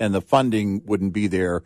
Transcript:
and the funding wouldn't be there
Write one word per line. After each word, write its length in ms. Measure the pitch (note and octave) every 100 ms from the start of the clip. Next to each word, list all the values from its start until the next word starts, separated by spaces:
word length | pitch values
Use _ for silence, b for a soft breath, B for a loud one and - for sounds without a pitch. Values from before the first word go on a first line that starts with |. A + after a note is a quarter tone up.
and 140 | A2
the 80 | F#2+
funding 600 | - C#3 C3 A2 G2+ G2 -
wouldn't 260 | G#2 F#2+
be 140 | F2+ G#2
there 360 | G2+ F2+ F2